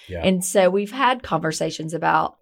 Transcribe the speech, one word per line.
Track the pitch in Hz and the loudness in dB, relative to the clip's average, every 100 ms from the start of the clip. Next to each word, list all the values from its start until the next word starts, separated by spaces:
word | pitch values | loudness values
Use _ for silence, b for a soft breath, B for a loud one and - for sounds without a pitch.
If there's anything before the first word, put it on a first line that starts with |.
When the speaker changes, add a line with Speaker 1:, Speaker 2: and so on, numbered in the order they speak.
| B | B
Speaker 1:
Yeah. | - | -2
Speaker 2:
And | 190 185 | 0 0
so | 180 208 185 | 2 4 4
we've | 190 202 | 2 -2
had | 262 254 254 | -2 0 0
conversations | - 160 165 156 160 - 160 | -2 -2 -2 -4 -6 -6 -8
about, | 165 165 160 160 - | -2 2 2 0 -4